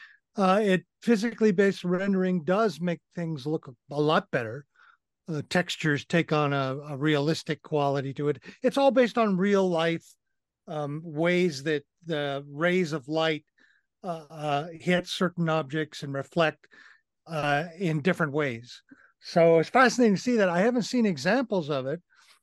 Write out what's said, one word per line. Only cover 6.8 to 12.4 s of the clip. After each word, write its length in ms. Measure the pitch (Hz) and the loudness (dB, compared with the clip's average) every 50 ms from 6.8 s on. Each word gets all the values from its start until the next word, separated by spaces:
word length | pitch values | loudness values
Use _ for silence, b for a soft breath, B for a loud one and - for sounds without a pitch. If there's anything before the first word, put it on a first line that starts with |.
| 143 151 | -8 -12
a 80 | 147 | -8
realistic 680 | 131 147 156 151 143 143 156 156 - - - 151 - | -2 0 2 2 2 2 0 -2 -4 -4 -8 -8 -8
quality 500 | - - 156 147 143 143 139 139 131 139 127 | -8 -4 -2 0 0 0 0 -2 -4 -6 -6
to 140 | - 143 147 | -4 -4 -4
it. 140 | 143 - B B B B | -4 -4 B B B B
It's 140 | B 247 - | B 0 2
all 140 | 277 277 277 | 4 2 4
based 280 | 214 262 247 202 - 240 | 4 4 2 2 2 0
on 180 | 226 208 190 | 0 2 2
real 320 | 175 196 202 202 196 190 185 | 2 2 2 4 4 2 2
life, 360 | 175 160 165 170 165 170 _ - - _ _ _ _ _ _ _ _ _ _ | 0 0 0 0 -2 -4 _ -14 -20 _ _ _ _ _ _ _ _ _ _
um, 340 | 202 160 151 147 139 147 156 165 | -10 -8 -6 -6 -6 -8 -10 -10
ways 580 | 175 147 147 165 175 180 175 180 175 143 135 | -8 -4 -2 0 2 4 4 2 2 0 -2
that 220 | 139 160 151 143 - _ _ _ 170 | -4 -2 -2 -2 -4 _ _ _ -10
the 400 | 165 160 147 147 143 139 143 | -6 -4 -4 -4 -4 -6 -6